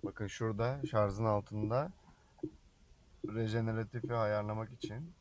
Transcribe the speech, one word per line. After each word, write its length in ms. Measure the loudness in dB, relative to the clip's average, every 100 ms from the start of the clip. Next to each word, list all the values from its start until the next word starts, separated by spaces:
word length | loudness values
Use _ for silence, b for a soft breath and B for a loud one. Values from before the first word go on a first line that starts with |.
Bakın 240 | -6 -4 -6
şurada 540 | -2 -2 2 0 0 0
şarjın 400 | 4 4 4 2
altında 640 | 2 0 -2 2 2 0 -6 B B B B -10 -10 -20 _ -20 -20 -20 -12 -6
rejeneratifi 880 | -2 0 2 0 0 -2 -4 -2
ayarlamak 600 | 2 4 2 0 -2 -4
için. 400 | -8 -8 -6 -10 -12